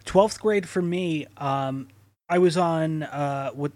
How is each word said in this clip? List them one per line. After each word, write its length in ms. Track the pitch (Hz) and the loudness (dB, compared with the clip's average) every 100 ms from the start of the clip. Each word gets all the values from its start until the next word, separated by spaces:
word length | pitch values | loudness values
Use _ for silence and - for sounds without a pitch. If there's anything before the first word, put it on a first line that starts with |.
twelfth 360 | - 185 214 - | 0 4 4 2
grade 280 | 220 208 175 | 0 0 0
for 140 | 190 | -4
me, 440 | 175 175 180 156 - - | -2 -2 -2 -4 -6 -6
um, 500 | 143 139 135 135 131 - _ _ - | -4 -2 -2 -6 -10 -20 _ _ -2
I 100 | 180 | 4
was 180 | 180 165 | 4 4
on, 460 | 170 160 160 156 | 2 2 0 -2
uh, 480 | 143 143 143 139 135 | -4 -4 -2 -2 -6
what, 220 | 127 147 | -4 -6